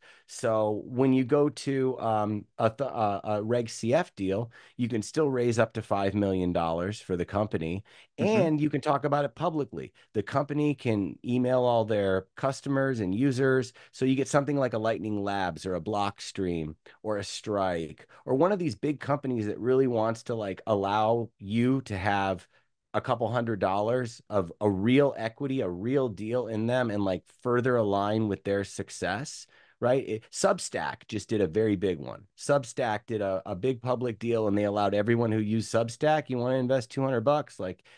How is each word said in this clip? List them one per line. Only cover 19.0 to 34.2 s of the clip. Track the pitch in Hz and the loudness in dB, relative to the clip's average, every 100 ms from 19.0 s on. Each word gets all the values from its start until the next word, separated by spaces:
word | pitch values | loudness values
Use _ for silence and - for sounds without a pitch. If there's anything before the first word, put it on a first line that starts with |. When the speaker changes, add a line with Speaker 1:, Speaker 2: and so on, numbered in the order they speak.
| - 143 135 120 104 | -2 -2 0 -2 -2
Speaker 1:
that | - | -2
really | 113 131 131 | 2 4 4
wants | 117 110 113 | 2 0 -2
to, | - | -6
like, | 117 104 92 - | -4 -4 -6 0
allow | 104 98 107 110 120 110 - | 2 2 2 2 2 -2 -10
you | 98 113 123 135 | -4 2 2 2
to | 131 101 | -2 -2
have | 98 101 98 90 - _ _ _ _ | 0 2 0 -2 -6 _ _ _ _
a | 107 | -4
couple | - 117 113 | 0 0 0
hundred | 123 117 107 | 0 0 0
dollars | 95 98 107 127 120 - - | 0 2 0 0 -2 -10 -2
of | 104 85 - | -2 -2 0
a | 107 | 0
real | 95 110 131 139 - | 2 4 4 4 0
equity, | 110 - 139 131 | -6 -6 -4 -2
a | 98 | -2
real | 87 110 139 131 | -4 -2 0 0
deal | 90 107 123 113 | -4 -4 -4 -2
in | 110 113 | -2 0
them | 127 123 | 2 0
and, | 104 | 0
like, | 98 92 - _ | 0 -2 -6 _
further | 127 120 123 123 | 0 2 4 2
align | 107 98 101 110 110 | 2 2 2 0 0
with | 95 | -2
their | - 98 | -2 -2
success, | 95 - 98 - 90 101 156 - - _ _ _ | -2 -8 -10 -6 -4 -4 -6 -12 -18 _ _ _
right? | 120 135 - | 0 0 0
It, | 110 - | -6 -8
Substack | - 196 190 - - 73 - - | -2 0 0 -4 -6 -6 -8 -8
just | 107 - | -8 -2
did | 110 | 0
a | 92 | 2
very | 95 110 98 | 2 2 2
big | 98 80 | 0 -2
one. | 64 52 101 _ | -6 -14 -18 _
Substack | - 143 120 - 120 104 - | 0 0 0 -4 -2 -2 -4
did | 113 | -2
a, | 98 95 | -2 -2
a | - | -4
big | 92 131 123 | -4 -2 -2
public | 127 127 123 | -2 -2 -2
deal | 113 | -4